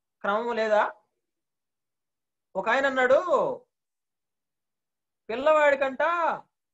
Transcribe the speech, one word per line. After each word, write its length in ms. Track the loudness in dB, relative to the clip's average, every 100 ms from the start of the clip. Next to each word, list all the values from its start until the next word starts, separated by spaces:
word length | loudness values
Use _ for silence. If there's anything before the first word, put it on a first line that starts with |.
| _ _
క్రమం 340 | -4 -4 -4 -4
లేదా? 380 | 0 2 0 -4 _ _ _ _ _ _ _ _ _ _ _ _ _ _ _ -8
ఒక 140 | -2
ఆయన 160 | 0 0
అన్నాడు, 680 | 0 2 2 2 0 0 -6 -14 _ _ _ _ _ _ _ _ _ _ _ _ _ _ _ -12
పిల్లవాడికంట 720 | -4 2 4 4 2 -2 -2 -2 0 -2 -4 -10 _ _